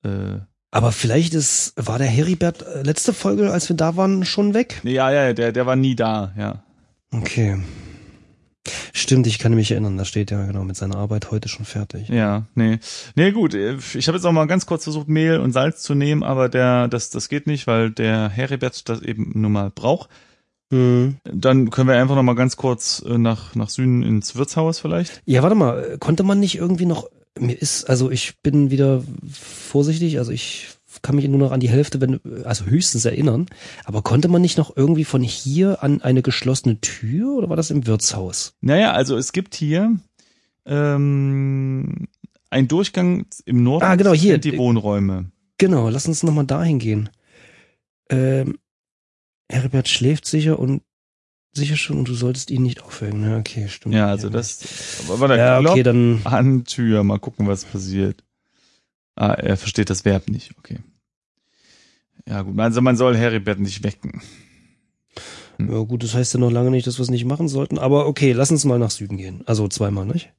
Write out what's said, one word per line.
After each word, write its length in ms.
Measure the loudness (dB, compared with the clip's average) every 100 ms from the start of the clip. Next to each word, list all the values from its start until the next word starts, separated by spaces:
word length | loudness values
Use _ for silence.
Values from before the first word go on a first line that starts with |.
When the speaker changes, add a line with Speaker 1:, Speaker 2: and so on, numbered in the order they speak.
Speaker 1:
äh 360 | -6 -6 -6 -8 -12 _ _
Speaker 2:
Aber 200 | 0 0
vielleicht 420 | 0 0 2 2
ist, 400 | 0 0 -2 -4 -6
war 220 | -6 -2
der 100 | 0
Heribert, 540 | 0 0 0 -2 -4
äh, 220 | -12 -6
letzte 300 | -4 -2 -2
Folge, 380 | -2 -2 0 0
als 160 | 0 -2
wir 60 | 0
da 200 | 0 2
waren, 300 | 0 2 -2
schon 280 | 0 0
weg? 280 | 0 -2 -6
Speaker 1:
Ja, 280 | -4 0 2
ja, 220 | 2 2
der, 180 | 0 0
der 120 | 0 0
war 100 | 2
nie 200 | 0 0
da, 380 | -2 -2 -4 -6
ja. 260 | -8 -8 _ _ _ _ _
Speaker 2:
Okay. 460 | -8 -6 -2 -2 -2 -6 -14 -18 -20 -20 -20 _ _ _ _ -12 -12 -10
Stimmt, 360 | -8 2 2 2
ich 120 | 0
kann 140 | 2 2
mich 160 | 2
erinnern, 260 | 0 -2 -4
da 60 |
steht 260 | -4 -4 -2
ja 140 | -4 -4
genau 180 | -6 -6
mit 100 | -6
seiner 220 | -6 -4
Arbeit 340 | -4 -4 -4
heute 160 | -6 -6
schon 160 | -10 -10
fertig. 440 | -8 -8 -10 -4
Speaker 1:
Ja, 380 | -2 0 -2 -4 0
nee. 240 | 0 0 -6 -16 -6 2
Nee, 160 | 2
gut, 220 | 2 0
äh, 240 | 0 -4 -4 -8
ich 140 | -4 -2
hab 60 | 0
jetzt 100 | 2
auch 60 |
mal 140 | 2 2
ganz 180 | 0 -2
kurz 180 | -6
versucht, 240 | -4 -8 0
Mehl 320 | 2 2 2
und 140 | 2
Salz 300 | 0 0 -4
zu 120 | -2 0
nehmen, 260 | 2 0
aber 260 | 0 0 0
der, 380 | 2 2 2 2
das, 200 | -2 -6
das 200 | -10 -6
geht 180 | -6 -2
nicht, 180 | -4 0
weil 240 | 0 0
der 360 | 0 0 0 -2
Heribert 600 | -2 -4 -4 -6 -6 -8
das 120 | -8
eben 300 | -6 -6 -4 -2
nun 180 | 0
mal 160 | 0 -2
braucht. 400 | -4 -2 -2 -4 -20 _ _ _ _ _
Speaker 2:
Mhm. 480 | 2 4 4 2 -2
Speaker 1:
Dann 460 | -8 -2 4 4 4
können 180 | 2 4
wir 80 | 4
einfach 200 | 4 4
noch 80 |
mal 120 | 4 4
ganz 220 | 0 0
kurz, 440 | -2 -2 -4 -6 -2
äh, 100 | 0
nach, 380 | 2 0 -6 -6
nach 140 | -6
Süden 340 | -2 0 2
ins 320 | 2 0 -2 -4
Wirtshaus 440 | -4 0 -2 -2
vielleicht. 420 | -4 -4 -4 -8 0
Speaker 2:
Ja, 180 | 4
warte 120 | 6 6
mal, 360 | 4 2 -6
äh, 40 | -6
konnte 260 | -2 2
man 180 | 4 4
nicht 160 | 2 0
irgendwie 280 | -2 0 0
noch, 220 | -2 -6 _ _ -4
mir 140 | -4
ist, 320 | -2 -4 -4 0
also 220 | 0 2
ich 300 | -2 -6 -4
bin 280 | 0 2 2
wieder 320 | 4 2 2 -2 -14 -16
vorsichtig, 840 | -18 -18 -18 -2 0 2 2 0 -2
also 160 | -4
ich 340 | -6 -8 -12 -14 -20 _ -14
kann 120 | -2 0
mich 120 | 2
nur 100 | 2
noch 140 | 2
an 80 | 2
die 100 | 2
Hälfte, 320 | 4 2 0
wenn, 180 | 0 -2 -6 -12
also 220 | -6 -4 0
höchstens 400 | 2 2 0 -2
erinnern, 400 | 0 0 0 -2 -10 -20 -18 -8
aber 160 | -6
konnte 260 | 0 2 4
man 120 | 4
nicht 160 | 4 2
noch 180 | -2 2
irgendwie 300 | 2 2 0
von 160 | 0
hier 600 | -2 -4 -4 0 2 0
an 180 | 0 0
eine 220 | 2 2
geschlossene 580 | 2 -2 -2 0 0 0
Tür 540 | -4 -6 -4 -2 -2 -2
oder 120 | -2
war 60 | -2
das 140 | -2
im 160 | -2 0
Wirtshaus? 680 | 0 0 -4 -8 -8 -10 _
Speaker 1:
Naja, 320 | 0 2 4
also 220 | 2 0 -2
es 160 | -2
gibt 220 | -6 -6
hier, 420 | -6 -2 0 2 0 _ _ _ _ _ _ -6
ähm, 1400 | 0 0 2 2 2 0 0 0 -2 -2 -4 -4 -6 -10 _ -20 _ _
einen 180 | 0 2
Durchgang 580 | 2 0 0 0 0 -4 -14 -2
im 180 | 2
Norden 220 | 4 4 4
Speaker 2:
Ah, 100 | 6
genau, 180 | 6
hier. 200 | 6 6
Speaker 1:
sind 120 | 4 2
die 120 | 0
Wohnräume. 760 | 2 2 2 0 0 -2 -8 _ _ _
Speaker 2:
Genau, 320 | 2 4 2
lass 180 | -2 -2
uns 160 | 0
noch 100 | 2
mal 120 | 2 0
dahin 340 | 0 0 0
gehen. 300 | 0 -2 -4 _ _ _ -20 _ _ _ _ _ _
Ähm, 480 | 0 2 0 -2 -6 _ _ _ _ _ _ _ _ _
Heribert 380 | -2 0 -2 0
schläft 360 | 0 0 0 -2
sicher 340 | -2 0 0
und 240 | 0 -4 _ _ _ _ _ _ _
sicher 220 | -6 -2 -2
schon 200 | -2 -2
und 100 | -2
du 60 |
solltest 380 | -2 -2 -4 -4
ihn 120 | 0
nicht 200 | 0 -2
aufwecken. 400 | -12 -10 -6 -2
Ja, 140 | -2 -2
okay, 300 | -4 -6 -8
stimmt. 260 | -8 0 2
Speaker 1:
Ja, 120 | 2
also 200 | 0 -2
Speaker 2:
Ja, 60 |
Speaker 1:
das, 720 | -4 -4 -10 -14 -14 -12 -12 -8
aber 120 | 0
warte, 180 | 4 6
Speaker 2:
ja, 200 | 6 6
okay, 60 | 6
Speaker 1:
klopf 180 | 4
Speaker 2:
dann 380 | 6 6 4 4 2
Speaker 1:
an 380 | 2 4 2 0
Tür, 380 | -2 2 4
mal 160 | 2 0
gucken, 280 | -4 -4 -2
was 180 | -2 -6
passiert. 580 | -10 -4 -2 -2 -4 _ _ _ _ _ _ _ _ _ -2
Ah, 180 | 0
er 240 | 0 0 0
versteht 320 | -2 -2 0
das 160 | 0 2
Verb 240 | 2 0
nicht, 220 | -8 -8 -20
okay. 180 | -16 -16 -16 _ _ _ _ _ _ _ _ _ _ _ _ _ -10
Ja 160 | -8
gut, 160 | -6 -2
also 220 | 0 4
man 160 | 4 4
soll 200 | 4 4
Heribert 420 | 2 0 -2 -2
nicht 240 | -4 -4
wecken. 380 | -6 -6 -12 -12 -18 -20 _ _ _ _ _ _ _ -20 -18 -20 -20 _
Hm. 140 | -4
Speaker 2:
Ja 80 | -4
gut, 240 | -4 -6
das 100 | -4
heißt 220 | -2 -2 2
ja 40 |
noch 120 | 2
lange 180 | 2 2
nicht, 160 | 0 -2
dass 140 | -4
wir 40 |
es 60 | -2
nicht 160 | -2 -2
machen 220 | -2 -2
sollten, 320 | -2 -4 -4
aber 260 | 2 2 2
okay, 280 | 2 2
lass 180 | 2 2
uns 120 | 2
mal 140 | 2 2
nach 120 | 0
Süden 260 | -4 -8 -10
gehen. 240 | -10 -12 -4
Also 200 | -2 -2
zweimal, 380 | -2 -2 -2 -4
nicht? 260 | -6 -6